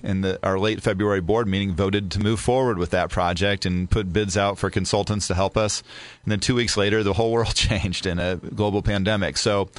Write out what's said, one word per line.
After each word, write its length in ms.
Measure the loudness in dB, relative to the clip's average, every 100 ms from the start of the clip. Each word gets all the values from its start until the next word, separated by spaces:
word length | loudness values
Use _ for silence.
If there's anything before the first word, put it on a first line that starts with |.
in 180 | -4 -2
the, 180 | 0 0
our 160 | 0 0
late 240 | 0 0
February 380 | -2 0 2 0
board 300 | 2 0 2
meeting, 240 | 0 0
voted 380 | 0 2 0 -2
to 80 | -2
move 180 | 0 0
forward 380 | 2 2 2 0
with 140 | 0
that 180 | 0 0
project 560 | 0 0 0 0 0 0
and 260 | -2 0
put 220 | 0 0
bids 240 | -2 0 0
out 200 | 0 0
for 120 | -2
consultants 580 | -2 0 0 0 -2 -2
to 80 | 0
help 220 | 0 2
us. 260 | 0 -2 -8 -18 -18 -10
And 80 | -4
then 80 | -2
two 160 | 2 0
weeks 220 | 0 2
later, 260 | 2 2
the 80 | 2
whole 220 | 2 2
world 200 | 2 0 0
<laughs> 0 |
changed 500 | 0 0 -2 -2 -4
in 140 | -2
a 180 | -2 -4
global 440 | -6 -2 0 2
pandemic. 540 | 0 0 0 0 0 0
So 340 | 0 0 -2